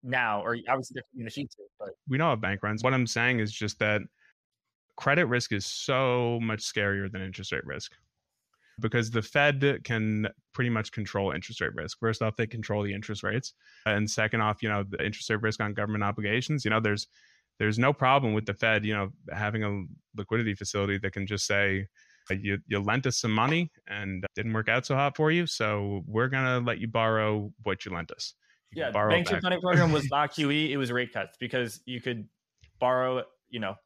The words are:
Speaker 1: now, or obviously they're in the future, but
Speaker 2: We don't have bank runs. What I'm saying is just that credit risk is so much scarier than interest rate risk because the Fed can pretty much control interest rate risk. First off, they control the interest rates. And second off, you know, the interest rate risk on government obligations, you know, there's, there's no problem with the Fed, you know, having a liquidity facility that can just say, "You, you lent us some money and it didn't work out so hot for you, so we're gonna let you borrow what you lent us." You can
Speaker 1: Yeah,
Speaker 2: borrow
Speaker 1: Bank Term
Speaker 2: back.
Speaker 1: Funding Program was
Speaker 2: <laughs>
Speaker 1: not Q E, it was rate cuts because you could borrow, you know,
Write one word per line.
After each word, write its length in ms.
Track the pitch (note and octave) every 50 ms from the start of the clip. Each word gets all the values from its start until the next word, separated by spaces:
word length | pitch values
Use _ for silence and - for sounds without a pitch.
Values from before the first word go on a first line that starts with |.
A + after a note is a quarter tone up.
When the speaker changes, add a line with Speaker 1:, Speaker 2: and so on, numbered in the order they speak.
| -
Speaker 1:
now, 400 | B2 B2+ B2+ A#2+ A2+ G#2+ G#2 -
or 140 | A2+ A#2 A#2+ -
obviously 280 | G#2+ C3 C3+ B2+ - -
they're 80 | C3 - _ _
in 80 | C3 A2+
the 80 | A2+
future, 320 | - C#3+ C#3+ - - - G2+ G2 _ _
but 120 | G#2+ G2 F#2+ _ _
Speaker 2:
We 120 | - C3
don't 120 | C3+ D#3+ E3+
have 120 | C3 A2
bank 220 | G#2+ F2+ G2 F#2+ -
runs. 200 | G#2 G#2+ G#2+ A2+
What 100 | B2+ C3+
I'm 140 | B2+ B2
saying 320 | A2 - A#2 A#2 B2 B2+ A#2
is 100 | A2 G#2+
just 300 | G#2+ - G#2+ G#2 - _
that 220 | G#2 G#2+ G#2 G#2 - - _ _ _ _ _ _ _ _ _ _ _ _ _ _ _ _ _
credit 300 | - - C#3 C#3+ E3 F3
risk 260 | A#2 A#2+ B2 A2+ - A2
is 120 | G2+ F#2+
so 720 | - - - - - C3+ B2+ C3+ B2+ B2 B2 B2 A#2+ A#2 A#2
much 180 | A#2 A2+ A2 G#2+
scarier 500 | - - - G#2+ G#2 G2+ G2+ G2 G2 G2
than 120 | A2 G2
interest 320 | F#2+ F#2+ F#2 - F#2+ - -
rate 120 | C2 -
risk 280 | - C2+ - - - - _ _ _ _ _ _ _ _ _ _ _ _ _ _ _ _ -
because 280 | A2 A2 - B2 A2+ A2
the 120 | A#2 A#2
Fed 580 | G#2 - - D3 C#3+ D3 C#3 C3+ C#3 C#3+ C3+ - -
can 420 | - A#2+ A2 G#2+ A2 G#2+ G#2+ G#2+ G#2 - _ _ _ _
pretty 160 | - B2 A#2+
much 220 | A#2 A2 G#2+ -
control 400 | - - G#2 F#2+ - G2+ G2 F#2+
interest 300 | C#2 D#2+ - - A#2+ -
rate 120 | F2+ - -
risk. 220 | - D#2 - -
First 240 | _ - A2+ A2 -
off, 140 | A2+ A2 G#2+
they 100 | - A#2
control 380 | G#2+ - A#2 G#2+ - G#2 G#2 G#2
the 100 | G2+ G2+
interest 300 | G2 G#2+ - G#2+ G2+ -
rates. 300 | G2 G#2 A#2+ - - - _ _ - - - -
And 260 | A2 G#2+ G2+ G#2+ G#2
second 300 | - - G#2+ G#2+ B2 A2+
off, 200 | A2 G#2+ G#2+ -
you 60 | -
know, 160 | A2 G#2 G#2 G2+
the 200 | G2 G2+ - -
interest 260 | G2+ G#2 - - -
rate 120 | A2+ G#2
risk 200 | A2 A2 G#2+ -
on 120 | A2 G#2 G#2
government 300 | G2 G#2 G#2 G#2+ G#2 G#2
obligations, 640 | G2+ G#2 - G#2 G2+ G#2+ B2 B2+ - D#3 C#3+ -
you 60 | A2
know, 100 | G#2+ A2
there's, 260 | A2 G#2 G#2 G#2 - _ _ _ - _ _ _ _ _ _
there's 220 | _ G#2+ G#2+ G#2+ A2+
no 140 | B2+ C#3 D3
problem 400 | - C3+ B2+ C3+ C#3+ C3+ A#2 G#2+
with 140 | G#2+ G#2+
the 60 | A#2 -
Fed, 300 | - - A2+ A2 G#2+ G#2
you 100 | G#2+ G#2+
know, 180 | G#2 G2 F#2+ - - - -
having 320 | D#2 G2 G#2 G#2 G#2+ A2 G#2+
a 220 | G#2 G2+ G2+ F#2 D2+ - - _ _ _
liquidity 420 | G#2+ G2+ - A2+ A#2 A#2 A2 G2+
facility 420 | - G2+ - - G#2 G2+ G2+ G2 G2
that 140 | G2 G2 -
can 120 | G2+ G2
just 220 | F#2+ G#2 G2+ -
say, 400 | - G2+ G2+ G2+ G2 F#2+ F#2+ G2 - _ _ - _ _ _ _ -
"You, 300 | G2 F#2+ G2 G2 G2 G2+ -
you 120 | - G2+ G2+
lent 280 | G2+ G#2 A2 B2+ C3
us 100 | C3 A#2
some 140 | - - A#2
money 400 | G#2+ G#2+ A#2 C3+ D#3 E3+ F3 D#3 _ _ _
and 360 | - G2+ G#2 G#2 G2 F#2+ F2+ G2
it 40 | G2 _
didn't 180 | G2+ G#2+ A2+ A2
work 160 | A2 G#2+ -
out 160 | A2+ B2+ B2+
so 80 | - C#3+
hot 220 | C3 C#3+ C#3+ C#3
for 160 | - D#3 D#3
you, 160 | D#3+ F3 F3
so 560 | D#3+ - - G#2+ G#2+ G#2 G#2 G2+ G2+ G2+ G2 C#3
we're 220 | - G#2 A2 A#2+
gonna 320 | B2+ C#3 C3+ C3 B2+ B2+ B2
let 180 | B2 A#2+ A2+
you 100 | - G#2+
borrow 640 | A#2 A2 A2+ A2+ A2+ A2+ A2 G#2+ G#2+ G#2+ G#2+ G#2 G#2 - _ -
what 200 | G#2 F#2+ - -
you 80 | G#2
lent 200 | F2+ E2+ E2+ D#2
us." 240 | - - - - - _ _ _ _ _ _ _
You 60 | -
can 120 | D#3+ D#3 B2+
Speaker 1:
Yeah, 20 |
Speaker 2:
borrow 180 | G#2 G#2 G#2 G#2+
Speaker 1:
Bank 160 | D#3+ F3 F3
Term 120 | F3 F#3+
Speaker 2:
back. 40 | F3
Speaker 1:
Funding 200 | F3 F#3 F3+ F3
Program 300 | F3+ F3+ F3+ D3+ - E3
was 160 | D3+ D3+ C#3+
Speaker 2:
<laughs> 40 | C3+
Speaker 1:
not 240 | C3+ C#3+ D3 C#3+ -
Q 160 | - D3+ C#3
E, 200 | C#3+ D3+ D#3 D3+
it 60 | C#3
was 140 | C#3+ C3+ A#2
rate 200 | B2 B2 B2 A#2+ -
cuts 220 | A2 F#2+ - - _
because 420 | B2+ A#2+ - B2+ B2 A2+ - - _
you 140 | - B2+ A#2+
could 300 | - B2+ A#2+ A2 G#2 - _ _ _ _ _ _ - _ _ _
borrow, 440 | B2+ B2 B2+ B2+ B2+ B2+ B2+ B2+ - - _ _ _ _
you 100 | A#2+ A#2
know, 160 | G#2+ F#2+ G2 - _